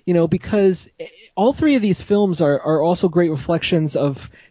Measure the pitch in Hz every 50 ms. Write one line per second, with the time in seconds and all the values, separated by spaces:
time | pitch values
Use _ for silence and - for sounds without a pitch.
0 | _ 180 175 170 165 160 190 180 - - 214 208 196 190 185 - - - _ -
1 | 160 - - - - _ _ - 202 247 285 - 320 302 285 247 208 202 180 -
2 | - - 208 208 208 190 170 147 165 143 143 131 - 151 156 151 151 170 180 170
3 | - 180 156 175 175 160 156 135 - - 170 160 - - 185 160 156 147 - 147
4 | 143 143 135 - - - - - - _